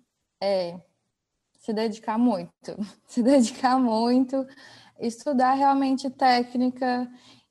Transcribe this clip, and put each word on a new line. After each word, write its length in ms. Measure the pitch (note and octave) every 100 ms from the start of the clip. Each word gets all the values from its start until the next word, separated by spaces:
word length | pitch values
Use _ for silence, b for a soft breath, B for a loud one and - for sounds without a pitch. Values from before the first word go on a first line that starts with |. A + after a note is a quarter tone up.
| _ _ _ -
é 380 | G3 G3 F3 F3 - _ _ _ _ _ _ _
se 120 | -
dedicar 460 | G#3+ A3+ G#3 - A3
muito. 340 | B3 G3 F3 _ -
<laughs> 400 | - G#3 - _
Se 140 | -
dedicar 560 | A#3 C#4 A3 - B3+ C4
muito, 720 | B3+ A3 A#3+ B3 B3+ C4+ C4 B B B B -
estudar 540 | A#3 A3+ - C4 B3+
realmente 560 | C4+ C#4 C#4 C4+ C4 C4+
técnica 1040 | B3+ C4 B3 B3 B3 B3+ B3+ B3+ B3 B3 B B B B